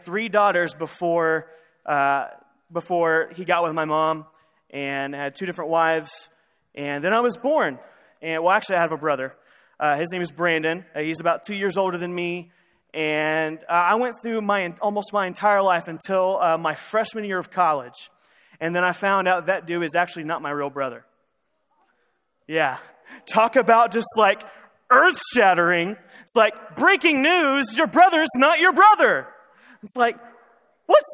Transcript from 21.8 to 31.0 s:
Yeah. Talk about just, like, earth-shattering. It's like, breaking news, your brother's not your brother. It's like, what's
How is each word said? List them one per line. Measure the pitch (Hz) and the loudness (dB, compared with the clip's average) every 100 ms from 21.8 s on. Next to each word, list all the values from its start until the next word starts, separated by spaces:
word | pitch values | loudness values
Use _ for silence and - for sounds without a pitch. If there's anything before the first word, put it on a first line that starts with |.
| _ _ _ _ _ _ - | _ _ _ _ _ _ -6
Yeah. | 160 143 127 - _ - - - | -2 -2 -4 -16 _ -20 -20 -4
Talk | 220 226 254 | 2 2 2
about | 233 226 233 | 4 4 4
just, | 226 - 220 | 0 -4 2
like, | 202 202 - - - _ - | 2 2 -6 -20 -20 _ 2
earth-shattering. | 269 349 - - 240 196 175 175 175 175 208 - - | 4 4 2 -4 2 4 4 2 2 -2 -6 -16 -20
It's | - 226 | -4 2
like, | 214 220 - 156 | 2 0 -14 0
breaking | 330 392 349 285 | 2 4 2 2
news, | 294 359 294 277 226 220 | 2 2 2 0 -2 -2
your | 311 | 0
brother's | 311 359 330 320 254 | 6 6 6 0 2
not | 285 320 | 4 6
your | 359 | 4
brother. | 302 415 415 247 147 - - _ _ _ - | 6 6 6 4 2 -4 -18 _ _ _ -20
It's | 208 254 | -10 -2
like, | 240 - - - _ _ _ _ - | -2 -2 -16 -20 _ _ _ _ 4
what's | 605 | 4